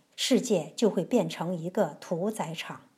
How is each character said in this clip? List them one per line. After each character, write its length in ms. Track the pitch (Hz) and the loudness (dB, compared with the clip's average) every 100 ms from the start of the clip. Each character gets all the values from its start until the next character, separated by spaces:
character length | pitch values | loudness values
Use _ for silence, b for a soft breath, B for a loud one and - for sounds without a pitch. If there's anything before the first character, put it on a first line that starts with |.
| _ - | _ -6
世 240 | - 220 | 2 2
界 340 | - 185 - - | 4 0 0 2
就 140 | 214 | 2
会 140 | 196 | 2
变 240 | 160 254 165 | 2 2 2
成 280 | - 165 175 | -2 -4 -2
一 140 | 170 | -2
个 280 | 214 160 - | 0 0 -2
屠 280 | - 165 208 | -6 -2 -2
宰 240 | 220 160 | -2 -6
场。” 280 | 165 - 156 - | -6 -10 -12 -16